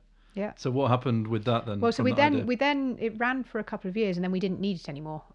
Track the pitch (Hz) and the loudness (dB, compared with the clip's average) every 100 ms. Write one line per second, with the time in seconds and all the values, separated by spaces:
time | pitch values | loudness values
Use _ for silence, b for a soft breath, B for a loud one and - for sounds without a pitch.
0 | _ b b 98 143 - 131 127 127 123 | _ b b -8 -8 -4 -2 2 4 4
1 | 131 113 110 113 113 117 113 101 233 233 | 2 0 0 0 2 0 0 0 2 2
2 | 254 262 294 269 233 247 277 285 262 - | 2 4 4 4 0 0 2 2 -2 -4
3 | 226 220 240 262 233 220 208 208 185 208 | -6 -2 -2 -2 -6 -8 -6 -8 -4 0
4 | 208 175 185 185 190 180 196 175 - 143 | 0 0 0 0 0 -2 -2 -4 -6 -10
5 | 156 156 - | -10 -10 -12